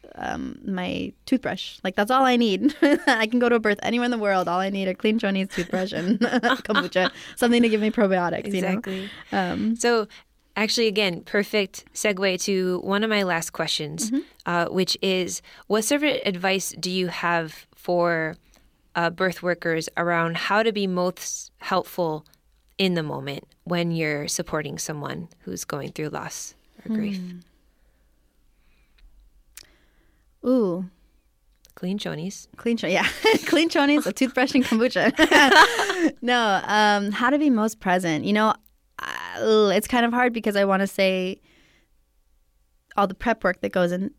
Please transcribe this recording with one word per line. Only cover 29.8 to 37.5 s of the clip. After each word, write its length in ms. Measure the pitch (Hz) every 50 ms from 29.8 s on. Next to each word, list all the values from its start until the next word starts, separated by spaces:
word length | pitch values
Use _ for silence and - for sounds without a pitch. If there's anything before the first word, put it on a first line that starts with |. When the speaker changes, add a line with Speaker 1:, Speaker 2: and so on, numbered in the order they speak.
| _ _ _ _ _ _ _ _ _ _ _ _ -
Speaker 1:
Ooh. 380 | 247 254 262 220 185 170 180 190 185 _ _ _ _ _ _ _ _ _ _ _ _ _ _ _ _ _
Speaker 2:
Clean 240 | - - 180 190 208
chonies. 480 | - 180 160 151 160 190 202 - - _ -
Speaker 1:
Clean 200 | - - 233 233
cho-, 100 | 220 -
yeah. 200 | 165 190 190 214 - - - -
<laughs> 220 | 440 453 - -
Clean 220 | - - 285 330 339
chonies, 380 | - 339 277 277 294 302 -
a 60 | 202 208
toothbrush, 420 | - - 233 - - 254 269 -
and 100 | 277 254
kombucha. 480 | - 233 220 233 254 - 185 156 220 - - 311 311 - - 294 269 392 - 349 466 480 453 427 403 370 370 339 302 - -
<laughs> 40 | -
No, 380 | 233 247 240 233 214 196 185 -
um, 440 | - 202 214 214 208 208 202 202 202
how 200 | 208 208 240 247
to 80 | 277 294
be 120 | 311 294